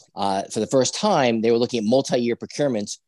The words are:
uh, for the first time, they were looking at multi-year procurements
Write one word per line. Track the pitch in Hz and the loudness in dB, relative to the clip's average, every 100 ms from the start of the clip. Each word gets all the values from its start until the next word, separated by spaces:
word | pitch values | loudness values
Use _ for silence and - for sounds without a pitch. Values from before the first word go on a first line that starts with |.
| - - | -16 -6
uh, | 98 98 | -2 -2
for | - - | -4 -4
the | 104 | 0
first | 135 127 | 2 2
time, | - 214 175 127 113 | 0 0 2 2 2
they | 110 | 2
were | 117 | 2
looking | 120 120 | 2 -2
at | 104 | 2
multi-year | 131 135 131 120 113 | 2 2 0 0 -4
procurements | - - 147 113 104 - | -6 -4 -2 -2 -4 -10